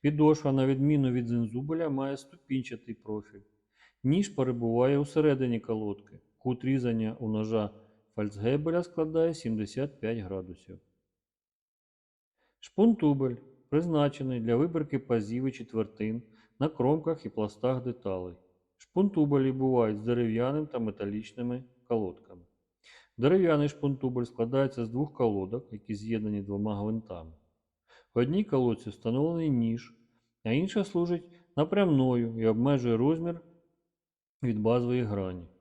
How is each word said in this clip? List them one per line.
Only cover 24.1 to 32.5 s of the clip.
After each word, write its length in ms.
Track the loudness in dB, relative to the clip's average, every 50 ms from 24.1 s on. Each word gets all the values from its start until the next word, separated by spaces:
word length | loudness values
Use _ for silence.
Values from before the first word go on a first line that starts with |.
| -2 -2 -4
складається 600 | -4 -2 -4 -4 0 2 0 0 0 0 -4 -6
з 40 | -4
двох 240 | -2 -4 -4 -4 -2
колодок, 600 | 0 0 2 2 0 -2 -4 -6 -10 -10 -10 -16
які 220 | -16 _ -8 -8
з'єднані 480 | -8 -4 -4 -4 -2 -2 -2 -4 -4 -4
двома 380 | -4 -4 -4 -2 -2 -2 -2
гвинтами. 520 | -4 -4 -4 -6 -6 -10 -14 -14 -14 -16 -20 _ _ _ _ _ _ _ _ _ _ _ _ -20 _ _ _
В 40 | 0
одній 260 | 0 2 2 0 0
колодці 460 | 2 2 2 2 2 0 0 -4 -12
встановлений 600 | -12 -6 _ -2 0 2 2 0 0 0 0 2
ніж, 440 | 2 2 2 2 0 -2 -6 -12 -20 _ _ _ _ _ _ _ _ _ _
а 80 | 0 0
інша 320 | 0 0 0 0 -2 -2
служить 400 | 0 0 -2 0 0 -2 -4 -4 -10 -20 -20 _ _ _
напрямною 840 | -2 0 2 4 2 4 4 4 4 4 4 2 2 0 0 -2 0
і 60 | 2
обмежує 500 | 2